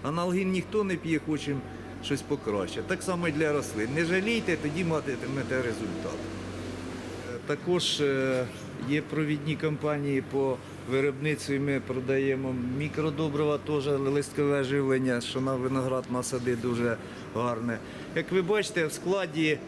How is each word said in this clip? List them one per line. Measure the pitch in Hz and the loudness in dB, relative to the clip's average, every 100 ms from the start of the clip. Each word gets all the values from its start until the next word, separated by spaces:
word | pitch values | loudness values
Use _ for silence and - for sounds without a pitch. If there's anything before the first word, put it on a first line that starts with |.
Аналгін | 143 160 175 180 190 | -2 0 2 2 2
ніхто | 185 175 208 | 0 0 0
не | 202 175 | 2 0
п'є, | 160 156 - | 2 0 2
хочемо | 151 - 139 - - - - - | -2 0 -2 -4 -10 -12 -10 -2
щось | 139 | -2
покраще. | - 143 - 101 90 - - | 0 -2 0 0 0 -4 -2
Так | 185 | -2
само | 185 180 175 | 0 0 0
і | |
для | 143 156 | 2 2
рослин. | 147 113 107 110 143 | 2 0 -2 0 0
Не | 165 | 2
жалійте, | 185 202 233 220 165 | 2 2 0 2 0
тоді | 151 151 | 0 0
матимете | 175 156 143 120 127 135 123 127 | 0 0 0 -4 -4 -4 0 0
результат. | 123 107 107 87 92 - - - - - 127 - - - - - - 120 | 0 -2 -4 -4 -4 -6 -8 -8 -8 -8 -8 -8 -8 -8 -8 -8 -8 -8
Е, | - | -4
також, | 147 175 180 - - | -2 2 2 2 2
е, | 143 135 135 127 123 - - - 123 | 2 4 2 2 0 -4 -10 -8 0
є | 147 | 0
провідні | 147 151 151 151 147 147 | 0 -2 0 0 0 0
компанії | 156 151 151 147 143 139 - | 0 0 0 0 2 0 0
по | 135 135 123 - - - | 0 2 0 -6 -12 0
виробництву, | 131 139 131 151 147 - 139 | 2 2 2 0 0 0 0
і | |
ми | 143 135 - | 2 0 0
продаємо | 131 127 135 139 135 131 127 123 131 | -4 2 2 4 2 0 -2 -2 0
мікродобрива, | 147 156 156 143 160 143 151 147 | -2 0 0 2 0 2 2 2
теж | - 151 139 | 0 0 2
листкове | 139 139 143 139 - 143 143 | 2 2 2 0 0 2 4
живлення, | 131 143 135 131 131 120 | 2 2 4 4 4 2
що | 120 131 | 0 0
на | 131 135 | 0 0
виноград | 127 135 131 131 120 | 2 2 2 0 0
насади | 123 123 127 120 120 | -2 0 0 0 0
дуже | 123 117 120 110 - - - 107 | 0 2 2 0 -4 -12 -6 -2
гарне. | 123 117 120 113 - - - 165 | 0 0 -2 -4 -6 -12 -6 -4
Як | 160 | 2
ви | 185 | 2
бачите, | 180 214 196 - 156 | 4 2 2 0 0
в | |
складі | - 175 190 180 156 156 147 | 0 0 0 0 2 2 2